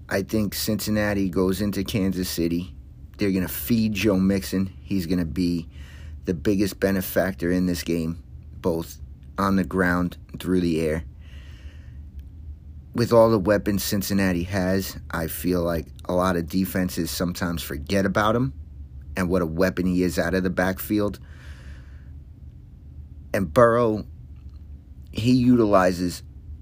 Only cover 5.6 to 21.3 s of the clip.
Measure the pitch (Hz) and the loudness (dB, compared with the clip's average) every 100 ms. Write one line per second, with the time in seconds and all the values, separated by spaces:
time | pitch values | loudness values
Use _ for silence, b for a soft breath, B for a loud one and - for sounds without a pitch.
5.6 | - B B B B B - 87 107 98 | -4 B B B B B -4 -2 2 2
6.6 | 101 - 98 98 90 - 90 - 85 90 | 2 0 0 0 0 0 0 0 0 2
7.6 | 92 82 - 82 80 85 - - - - | 2 0 -2 -2 -2 -6 -10 -18 -16 -4
8.6 | 92 80 85 - - - - - 98 95 | -2 -2 -4 -12 -16 -18 -14 -2 2 2
9.6 | 90 92 90 87 87 - - - - 92 | 2 2 2 2 0 -4 -14 -8 0 2
10.6 | 87 80 80 78 - - B B B B | 2 2 0 -2 -6 -14 B B B B
11.6 | B B B B B - - - - - | B B B B B -14 -16 -16 -14 -14
12.6 | - - - - 117 117 113 113 95 101 | -16 -18 -8 -2 4 8 8 6 4 2
13.6 | 101 101 - 107 92 98 95 87 90 98 | 4 0 0 -2 0 2 2 2 0 0
14.6 | 90 95 95 - - 85 82 - 90 90 | 2 0 -2 -8 -6 -4 -4 -4 0 0
15.6 | 85 85 - - - 90 92 90 82 95 | 0 -2 -4 -10 -2 2 2 2 0 0
16.6 | 92 98 92 - 82 - 87 90 87 85 | 0 0 -2 -2 -4 -2 -2 -2 -4 -4
17.6 | - 69 69 98 95 95 104 113 135 - | -6 -8 -2 2 2 2 2 2 0 -4
18.6 | - - - - - - 90 92 82 80 | -14 -14 -14 -14 -10 -4 2 2 2 2
19.6 | 92 92 92 90 90 87 85 92 92 87 | 2 2 2 2 2 2 0 2 0 2
20.6 | 92 92 - 104 101 98 B | 0 0 -2 0 0 -4 B